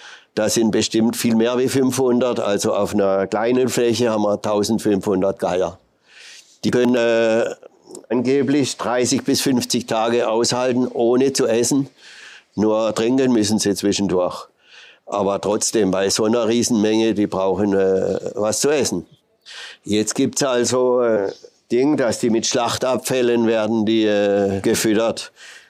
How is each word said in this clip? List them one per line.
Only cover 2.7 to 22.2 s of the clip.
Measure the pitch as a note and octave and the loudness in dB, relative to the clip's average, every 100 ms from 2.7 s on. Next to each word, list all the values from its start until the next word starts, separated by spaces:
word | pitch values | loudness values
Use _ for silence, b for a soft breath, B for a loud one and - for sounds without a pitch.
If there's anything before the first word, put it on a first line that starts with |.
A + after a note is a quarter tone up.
auf | G2+ G2 | -2 0
einer | G#2 G2 G2 G2 | 0 2 2 0
kleinen | G#2 A#2 B2 B2 | -2 0 0 0
Fläche | - A#2+ A2+ A#2+ | 0 0 2 0
haben | A2 | 0
wir | G#2 G2+ | 0 -2
tausendfünfhundert | G#2+ G#2 G#2 A2 A2 G2 G#2 F#2+ G2 F#2+ | -2 0 0 0 0 0 0 0 0 -2
Geier. | F#2 F2+ E2+ - _ _ B B B B B B | -2 -2 -2 -6 _ _ B B B B B B
Die | G#2+ | 0
können, | B2 B2 | 2 2
äh, | B2 A#2 A2+ A2+ A2+ G#2 - - _ - - - | 2 2 2 2 2 0 -6 -18 _ -20 -16 -6
angeblich | A#2 B2+ C#3 B2+ D3 B2+ - | -2 0 0 2 0 -2 -4
dreißig | G#2 B2 B2+ C3+ | -4 -2 0 0
bis | - C3 | 0 -2
fünfzig | D3 B2+ B2 A#2+ | 0 0 0 -4
Tage | - A2+ A#2 A#2+ A#2 | -2 -2 0 0 0
aushalten, | A2 A#2+ B2 B2+ B2 B2 | 0 0 -2 0 0 -2
ohne | - A#2+ B2 C#3 | 0 2 2 2
zu | C3+ A#2 | 0 0
essen. | A2+ A#2+ C#3+ C#3 B B B B B B | 0 0 -2 -4 B B B B B B
Nur | - G#2+ G#2+ A2 | -2 0 2 0
trinken | G#2+ A2+ C3 C3 | 0 0 2 2
müssen | A#2 G#2 G#2+ | 2 2 0
sie | G2+ | 0
zwischendurch. | F#2+ G2+ G2 G2 F2+ F2 - - _ B B B B - | -2 -2 0 0 0 -2 -4 -16 _ B B B B -8
Aber | G2+ G2 G2 | -2 -2 -2
trotzdem, | F#2+ G#2+ - A2+ F#2+ | -2 -2 0 0 2
bei | F#2 G2 | 2 0
so | - | 0
einer | A2 A#2+ A2 | 0 0 0
Riesenmenge, | A#2+ A#2 A2+ G#2+ A2 A2+ | 0 0 2 2 2 2
die | G2+ G#2 | 0 -2
brauchen, | F#2 F#2+ F#2 G#2 | -2 -2 0 0
äh, | G2 F#2+ F#2+ F#2+ F#2+ - - | 2 2 2 0 -4 -6 -4
was | G#2+ - | -4 0
zu | C#3 | 0
essen. | D3 C3+ A#2+ - _ _ _ - B B B | 0 -2 -4 -10 _ _ _ -20 B B B
Jetzt | - G#2 A2 | -4 -2 -2
gibt's | - C3 - | -2 -2 -2
also, | C#3 B2 B2+ B2+ B2+ B2 | -2 0 0 2 2 2
äh, | A#2+ G#2+ G2 - - _ - | 2 0 -2 -8 -16 _ -2
Ding, | A#2+ C#3 C#3 | 0 2 2
dass | A#2+ - | 0 0